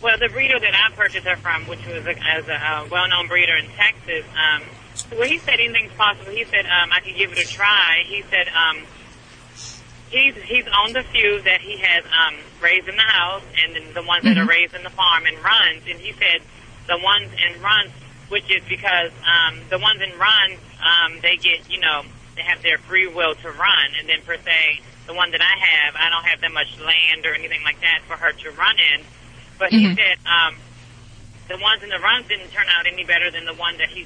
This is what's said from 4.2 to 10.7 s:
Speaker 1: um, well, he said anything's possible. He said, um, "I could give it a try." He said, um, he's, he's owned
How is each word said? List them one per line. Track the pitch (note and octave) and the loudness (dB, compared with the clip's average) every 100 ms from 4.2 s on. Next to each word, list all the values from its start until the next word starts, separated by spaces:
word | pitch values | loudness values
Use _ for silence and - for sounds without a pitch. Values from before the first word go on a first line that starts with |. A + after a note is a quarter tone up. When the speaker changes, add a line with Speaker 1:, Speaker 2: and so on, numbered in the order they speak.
| D3+ | -6
Speaker 1:
um, | - D#3 D3+ D3+ - - - - A3+ | -2 0 0 -4 -18 -20 -14 -10 -2
well, | B3 | 0
he | E4 | 0
said | - C4+ | 0 0
anything's | A#3 A#3 G#3+ | 2 0 -4
possible. | - G#3+ G3+ G3 | 0 0 0 -6
He | G#3 | -8
said, | A3+ G#3 F#3+ | -2 -2 0
um, | F3+ E3+ | 0 2
"I | F3 | 0
could | F#3 F3+ | -2 -4
give | F#3+ | -4
it | F3+ | -2
a | E3+ | -6
try." | - G3+ G#3 F3 E3 F3 | 0 2 4 4 2 0
He | G3+ G3 | -8 -2
said, | F#3+ F3 | -2 0
um, | E3+ E3 D#3 D#3+ - - - - - - - - - - - - | 2 0 0 -8 -20 -20 -20 -20 -20 -20 -18 -18 -18 -20 -20 -6
he's, | B3+ C4+ A3 | 2 2 0
he's | G3 B3 | -4 -4
owned | A#3+ | 0